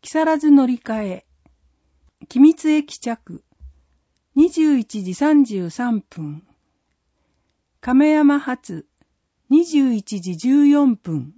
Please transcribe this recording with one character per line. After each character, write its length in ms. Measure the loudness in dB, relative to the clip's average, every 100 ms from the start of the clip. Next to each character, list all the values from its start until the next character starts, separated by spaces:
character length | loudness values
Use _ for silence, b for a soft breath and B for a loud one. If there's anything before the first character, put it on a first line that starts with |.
木 80 | -6
更 280 | -2 -2 0
津 120 | 4
乗 160 | 4 4
り 120 | -4
換 260 | -8 -8 -8
え。 200 | -12 _ _ _ _ _ _ _ _ _ _ -8
君 260 | 4 4
津 160 | 4 -2
駅 280 | -2 -4 -12
着、 440 | -12 -12 -14 -20 _ _ -20 _ _ _ _ _ _
二 160 | 0 0
十 280 | 2 0 0
一 240 | -4 -10
時 120 | -10
三 300 | -2 2 2
十 260 | 2 -4 -8
三 320 | -8 -4 -6
分。 440 | -8 -14 -14 -14 _ _ _ _ _ _ _ _ _ _ _ _ _ _
亀 300 | 0 2 4
山 280 | 4 2 0
発、 480 | -4 -12 -12 -16 -16 _ _ _ _ _ _
二 160 | 0
十 300 | 2 0 0
一 260 | -2 -6 -10
時 160 | -10 -6
十 300 | 0 2 4
四 300 | 4 2 -2
分。 380 | -6 -8 -10